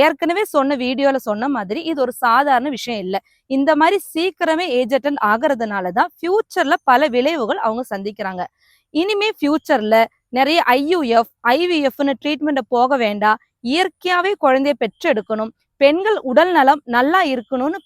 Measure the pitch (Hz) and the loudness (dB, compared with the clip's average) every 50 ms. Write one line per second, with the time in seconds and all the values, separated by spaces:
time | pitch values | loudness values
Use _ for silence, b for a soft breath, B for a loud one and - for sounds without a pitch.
0 | 285 320 311 - 330 311 349 403 427 - - 294 262 277 285 240 254 247 262 254 | 4 4 2 0 -2 -2 -2 -2 -2 -2 0 0 0 0 -2 -2 -2 -2 -2 0
1 | 277 277 269 254 - 220 208 214 240 294 277 226 196 180 220 330 - 330 320 285 | 2 0 0 0 -2 -4 -4 -4 -4 -4 -4 -4 -4 -6 -6 -6 -6 -4 -2 -2
2 | 254 240 - - 247 233 226 254 285 294 262 233 254 302 262 - - 247 233 208 | -2 -4 -2 -2 0 2 2 4 4 2 2 2 0 -2 -6 -6 -8 -8 -8 -6
3 | 185 185 190 - - _ _ _ _ - 269 269 277 311 311 294 320 349 403 359 | -6 -4 -6 -6 -6 _ _ _ _ -4 -2 0 2 2 2 4 4 2 2 0
4 | - - - 320 349 381 - - 349 330 320 320 370 330 240 247 254 214 277 247 | -4 -6 -6 -4 -4 -4 -4 -2 -2 -2 0 -2 -2 -2 -2 -2 0 0 -2 -2
5 | 247 294 285 - 214 208 214 226 302 302 269 220 226 214 202 196 180 180 180 240 | 0 -2 -2 0 0 0 2 2 0 0 0 -2 -4 -4 -4 -4 -6 -2 0 0
6 | 330 349 - _ 330 349 381 453 - _ - 370 302 269 339 - _ 269 247 262 | 0 0 -4 _ -4 0 0 0 -2 _ -4 -2 0 0 0 0 _ 2 2 4
7 | 302 285 233 247 254 311 339 294 220 202 330 403 - 220 220 240 254 - 208 196 | 2 2 2 0 0 0 0 -2 -2 -4 -2 -2 -2 -2 -4 -4 -6 -8 -8 -8
8 | 196 208 208 - 202 190 185 180 180 - _ _ _ _ _ _ _ _ - 302 | -8 -8 -8 -8 -8 -8 -8 -8 -10 -10 _ _ _ _ _ _ _ _ -4 -2
9 | 359 415 427 403 415 440 415 - 294 285 311 320 - - 294 220 214 214 220 226 | -2 0 0 0 -2 -2 -2 -2 -2 0 0 -2 0 0 0 0 2 2 2 2
10 | 226 - _ _ _ _ 240 254 269 285 330 339 - 247 247 277 285 311 370 339 | 2 0 _ _ _ _ -2 0 0 2 2 2 2 2 2 2 2 0 0 0
11 | 285 226 226 233 233 - _ _ - 240 254 320 359 359 349 302 285 247 - - | 0 2 2 0 0 -2 _ _ 0 0 2 2 0 0 0 0 0 -2 -2 -2
12 | 277 277 262 - - 285 302 262 294 302 285 269 233 - 247 240 247 262 277 247 | -2 -2 -2 -2 -4 -6 -4 -2 -2 -2 -2 -4 -4 -2 0 0 2 2 2 0
13 | 233 208 208 208 208 214 220 - _ _ _ _ - 240 285 349 381 359 - _ | 0 -2 -2 0 0 0 0 0 _ _ _ _ -6 -2 -2 0 -2 -2 -4 _
14 | - 359 359 359 349 392 415 - 302 269 262 269 277 285 277 - 240 196 - - | -4 -2 0 0 0 -2 -2 0 2 2 2 2 2 0 -2 -2 -4 -6 -6 -4
15 | - 330 240 214 190 - 220 214 220 220 - _ _ _ _ - 277 285 311 359 | -2 -2 -2 -2 -4 -4 -6 -6 -6 -8 -10 _ _ _ _ 2 2 2 4 2
16 | 392 427 415 320 - 262 240 302 339 370 349 302 262 269 302 294 - 240 233 240 | 0 0 0 0 -2 2 4 4 4 4 4 4 4 4 4 2 -2 -2 0 2
17 | 262 294 349 381 349 277 262 - 214 - 262 247 254 311 370 - - | 2 2 2 2 2 0 -2 -4 -4 -6 -4 -4 -2 -4 -6 -4 -2